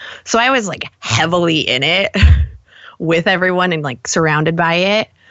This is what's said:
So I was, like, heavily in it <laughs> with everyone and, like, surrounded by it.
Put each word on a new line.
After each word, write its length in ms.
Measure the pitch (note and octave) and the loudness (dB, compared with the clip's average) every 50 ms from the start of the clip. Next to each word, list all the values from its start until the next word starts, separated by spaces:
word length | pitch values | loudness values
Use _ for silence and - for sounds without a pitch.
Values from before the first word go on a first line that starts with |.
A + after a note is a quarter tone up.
| - - - - - | -18 -18 -20 -18 -8
So 140 | - - A3+ | -2 0 0
I 100 | A#3 B3+ | 2 2
was, 160 | C4+ B3+ G#3+ | 0 0 -2
like, 180 | F#3 - - - - - _ | -4 -8 -10 -12 -16 -16 _
heavily 600 | - - G#2+ A2+ D#3+ E3 F3 F3+ E3+ E3+ D#3+ D#3 | -6 -4 -2 0 0 0 0 0 2 2 0 0
in 220 | - - B2 B2+ C#3 | -2 -2 -2 -2 0
it 340 | D#3 G3 F#3+ G3 - - F#3+ F3 - - - - - - | 0 0 0 -2 -2 0 2 4 6 6 4 2 -2 -6
<laughs> 420 | - _ _ _ - - - - _ | -16 _ _ _ -20 -20 -20 -12 _
with 280 | - D#3+ E3 E3+ E3 | -2 0 0 0 2
everyone 460 | G3+ F#3+ F3 F#3 F#3 F3+ F3+ F3+ F3+ E3+ | 0 0 0 0 0 0 0 0 0 -2
and, 80 | D#3 D3 | -2 -4
like, 240 | C#3 A#2+ - _ - | -6 -8 -8 _ -4
surrounded 480 | - F3 E3 D#3 D3 D3+ D#3 D#3+ E3 | -2 0 2 2 2 2 2 0 0
by 180 | E3 E3+ E3 E3 | 0 0 0 2
it. 340 | F3 F#3 G3 G#3 G#3+ - - _ _ _ - | 0 0 0 0 -2 -2 -4 _ _ _ -20